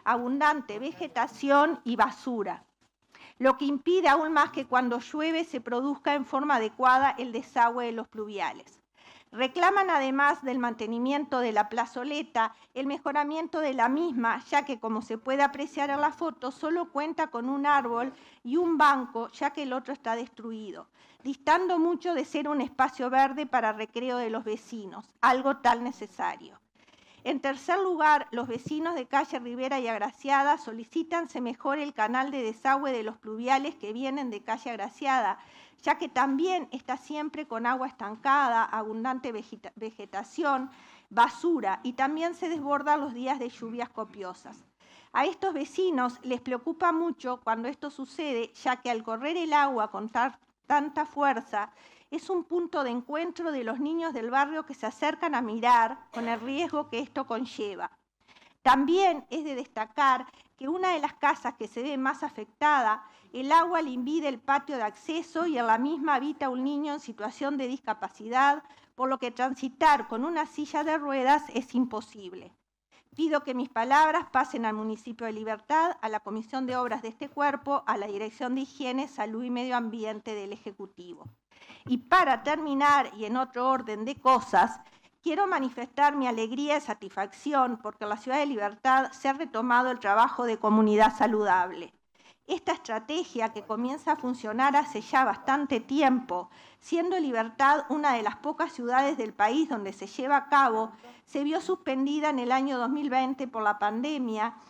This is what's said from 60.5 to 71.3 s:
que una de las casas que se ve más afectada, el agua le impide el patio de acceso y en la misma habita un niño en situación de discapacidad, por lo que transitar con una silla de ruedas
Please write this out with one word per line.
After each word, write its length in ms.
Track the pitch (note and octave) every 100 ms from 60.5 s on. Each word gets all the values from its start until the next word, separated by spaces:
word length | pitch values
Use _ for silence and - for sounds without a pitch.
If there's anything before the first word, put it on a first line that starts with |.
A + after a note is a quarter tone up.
| -
que 100 | C4
una 240 | F4 F#4
de 60 | E4+
las 160 | C#4+
casas 400 | - C#4+ D4+ A#3+
que 140 | - G#3+
se 140 | -
ve 140 | C4 C#4
más 260 | C4 C#4+
afectada, 800 | D4 - G#3+ - D4 C#4+ A3+ G#3+ - - _
el 180 | A#3+ C4
agua 300 | D#4+ E4+ E4+
le 120 | D#4
impide 360 | B3+ B3 D#4+ D4
el 100 | B3
patio 380 | - C#4 C#4 C4+
de 60 |
acceso 640 | G#3+ - - D#4+ E4 D#4+ E4+
y 100 | C#4
en 100 | A#3
la 120 | A3+
misma 380 | C4+ D#4+ D#4 C4+
habita 340 | C#4+ - C4+
un 140 | B3+
niño 280 | C4 C#4+ D4
en 80 | D4
situación 560 | - A3 G#3+ - C#4 C#4+
de 100 | B3+
discapacidad, 960 | C4 - G#3+ - - A3 B3 C#4 D4 - - _
por 140 | - C4
lo 100 | C4+
que 120 | B3
transitar 760 | A#3+ C4 - C4+ - D#4+ C#4+ A3+
con 200 | A3+ C#4+
una 180 | E4
silla 400 | D4+ - D4+ D#4
de 140 | D4+ D#4
ruedas 460 | D4 C4+ B3+